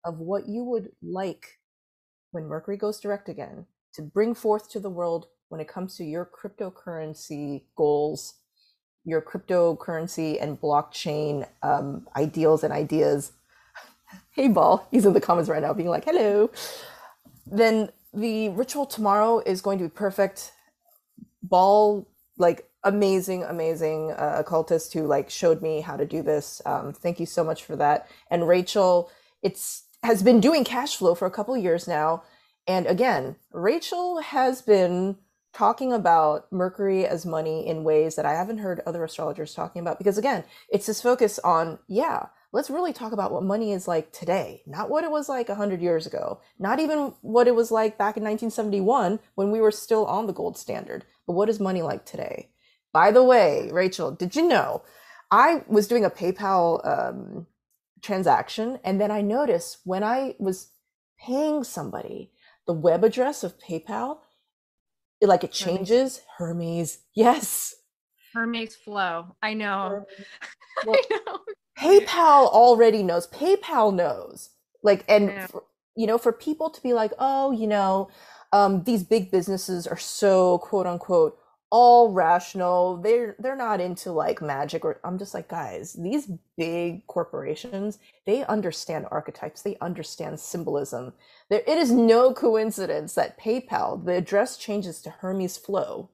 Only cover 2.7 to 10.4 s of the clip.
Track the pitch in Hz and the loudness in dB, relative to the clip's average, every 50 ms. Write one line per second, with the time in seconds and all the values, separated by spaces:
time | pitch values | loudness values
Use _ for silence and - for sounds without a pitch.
2.7 | 202 202 214 208 214 - - 202 202 202 _ - 147 151 135 - - - 175 _ | -8 -6 -6 -6 -6 -6 -8 -8 -8 -8 _ -14 -14 -14 -14 -16 -16 -20 -20 _
3.7 | _ _ _ _ - - 156 151 _ 202 214 233 233 - - 220 208 214 208 _ | _ _ _ _ -18 -16 -16 -6 _ -2 0 0 -2 -4 -2 -2 -2 -2 -4 _
4.7 | - 214 196 196 180 175 175 170 165 165 165 _ _ _ _ _ 156 160 151 - | -14 -12 -10 -10 -8 -6 -4 -4 -4 -4 -8 _ _ _ _ _ -14 -14 -14 -12
5.7 | - 185 180 185 - - 170 151 151 170 175 _ - - - 202 _ - 214 185 | -10 -12 -12 -12 -10 -12 -10 -8 -8 -8 -10 _ -14 -16 -16 -16 _ -10 -12 -12
6.7 | 185 - _ 180 170 160 156 156 156 - - - 151 143 147 143 143 135 _ _ | _ -16 _ -14 -12 -10 -10 -12 -12 -16 -14 -14 -10 -10 -8 -8 -10 -10 _ _
7.7 | _ - 156 147 147 147 147 151 156 143 - - _ _ _ _ _ _ _ _ | _ 0 2 2 2 2 0 -2 -4 -8 -12 -18 _ _ _ _ _ _ _ _
8.7 | _ _ _ _ _ _ _ 165 160 160 156 - - 185 _ - 185 180 170 170 | _ _ _ _ _ _ _ -4 -4 -4 -4 -6 -12 -12 _ 0 2 2 2 2
9.7 | 160 - - - 170 160 160 175 - - 160 156 151 - | 0 -2 -8 -8 -6 -6 -6 -8 -6 -6 -4 -4 -4 -4